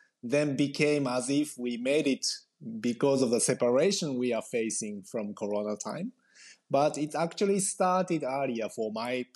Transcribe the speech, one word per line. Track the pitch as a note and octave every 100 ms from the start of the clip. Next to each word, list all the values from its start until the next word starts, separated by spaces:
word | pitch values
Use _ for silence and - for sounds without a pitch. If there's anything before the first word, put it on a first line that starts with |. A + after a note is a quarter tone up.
| _ _
then | A#2+ C#3+ D3+ C3+
became | C#3 C#3+ D3+ D3 C3+
as | B2 B2
if | C#3+ D3 -
we | B2 A#2
made | B2+ D3+ D3
it | B2+ - - _ - C#3 A2+
because | A#2+ A#2 C#3 C3+
of | B2+
the | A#2
separation | - B2+ B2 B2+ F#3 G3+ D#3 B2
we | B2
are | A2
facing | - A#2+ A2+ - G#2+ G2+
from | F#2+ A#2 G#2
corona | G2+ G#2 G#2 G#2 G#2+
time. | G#2+ G#2 A3 - _ - - - -
But | C#3 D3+ C#3+
it | D3+
actually | D3 E3 - G3+ G3
started | F#3+ - F#3 F#3 F#3 E3
earlier | B2+ C3+ C3+ A2+ G#2
for | - A2
my | A2 A#2+ B2+ B2